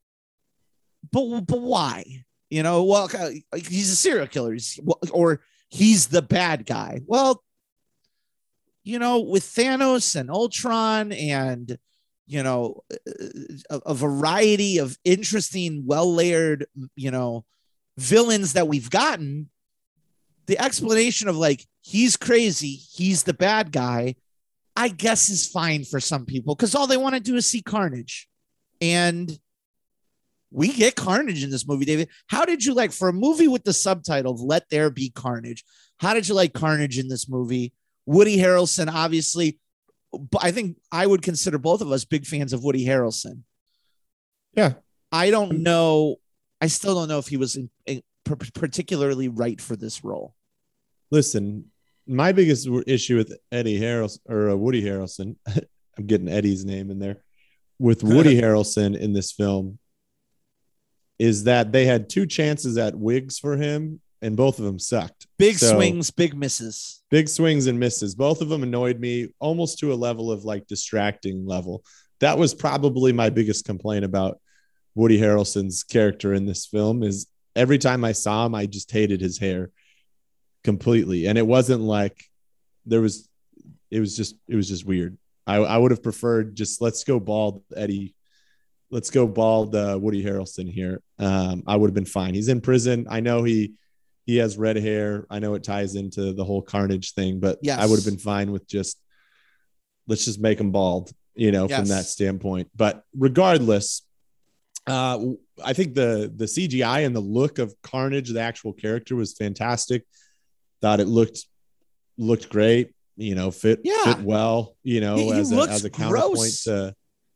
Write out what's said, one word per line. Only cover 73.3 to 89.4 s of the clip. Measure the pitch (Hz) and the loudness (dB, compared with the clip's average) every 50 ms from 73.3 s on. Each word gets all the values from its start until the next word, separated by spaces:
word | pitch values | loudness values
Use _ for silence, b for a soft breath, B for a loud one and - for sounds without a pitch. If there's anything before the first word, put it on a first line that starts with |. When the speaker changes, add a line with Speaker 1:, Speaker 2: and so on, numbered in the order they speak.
| - 110 107 107 104 - - | 2 2 0 0 0 -4 -4
Speaker 2:
complaint | - 104 - - 107 107 101 101 | -8 -10 -8 -4 -4 -2 -2 -2
about | 95 95 95 95 98 - - _ _ _ _ _ _ _ _ _ _ - | 0 0 0 0 -2 -4 -6 _ _ _ _ _ _ _ _ _ _ 0
Woody | 104 113 113 110 104 | 2 4 6 6 6
Harrelson's | 110 104 104 104 101 - - 104 98 95 90 - - | 6 6 4 4 2 0 -2 -2 -2 -4 -4 -8 -6
character | - - 117 107 101 101 - - 101 98 | 0 2 4 4 4 2 0 -2 0 0
in | 98 98 101 | 0 0 -2
this | 90 - - | -4 -6 -8
film, | - - 107 104 107 113 123 110 | -6 -2 0 0 0 0 0 0
is | 101 98 101 - _ _ _ _ _ - | -2 -2 -4 -8 _ _ _ _ _ 0
every | 113 127 127 147 135 | 2 2 4 4 2
time | 139 127 127 123 117 | 2 2 0 0 0
I | 110 104 | -2 -2
saw | - - 104 104 110 117 117 | -2 -2 -2 0 0 0 0
him, | 113 | -2
I | 104 101 | -2 -4
just | 104 101 98 - - | -4 -6 -8 -10 -4
hated | 113 107 107 101 98 90 | 0 0 2 2 0 0
his | 95 90 90 - | -2 -4 -4 -2
hair | 101 95 92 92 92 92 _ _ _ _ _ _ _ _ _ _ _ _ _ _ _ _ _ _ - | -4 -2 -2 -4 -6 -8 _ _ _ _ _ _ _ _ _ _ _ _ _ _ _ _ _ _ -2
completely. | 107 104 87 - 120 117 113 82 87 92 87 82 101 | -2 -2 0 2 2 4 4 4 2 0 -2 0 2
And | 107 117 | 2 2
it | 113 | 4
wasn't | 110 123 131 120 127 127 113 | 4 4 4 4 4 2 0
like | 110 107 107 104 101 98 - _ - _ _ _ _ _ _ _ _ _ _ _ - 113 | 0 0 0 0 0 -2 -4 _ -20 _ _ _ _ _ _ _ _ _ _ _ -4 2
there | 113 113 | 2 4
was, | 110 107 101 - - _ _ _ _ _ _ _ - - - _ _ - | 4 2 0 -4 -12 _ _ _ _ _ _ _ -20 -20 -20 _ _ -6
it | 107 110 | -2 -2
was | 107 98 - 113 | -2 -2 -2 -6
just, | 104 - - _ _ - | -8 -8 -8 _ _ -4
it | 120 | -2
was | 107 95 95 | -2 -2 -2
just | 98 85 95 | -4 -8 -4
weird. | 98 95 90 87 87 92 - _ _ _ _ - | -4 -2 -2 -2 -4 -8 -14 _ _ _ _ -6
I, | 101 101 104 | -2 2 2
I | 107 73 110 117 | 2 4 4 4
would | 123 127 | 4 4
have | 120 117 - | 4 2 -2
preferred | 117 104 - 120 120 117 113 110 110 104 | -6 -6 -4 -2 0 0 0 0 -2 -4
just, | 110 107 - - - | -8 -6 -6 -4 -2
"Let's | 120 117 113 - - | -2 -2 -2 -4 -2
go | - 131 120 | -2 -2 -2
bald, | 95 107 104 107 107 104 98 98 _ - - | 0 -2 -2 -2 -2 -2 -4 -8 _ -14 -10
Eddie. | - 104 101 98 98 98 92 _ _ _ _ _ _ _ _ _ _ _ _ _ _ _ - | -6 -6 -4 -4 -4 -6 -10 _ _ _ _ _ _ _ _ _ _ _ _ _ _ _ -10
Let's | 127 117 - - | -8 -8 -6 0
go | - 135 123 110 | 2 2 2 2
bald, | 92 113 | 2 2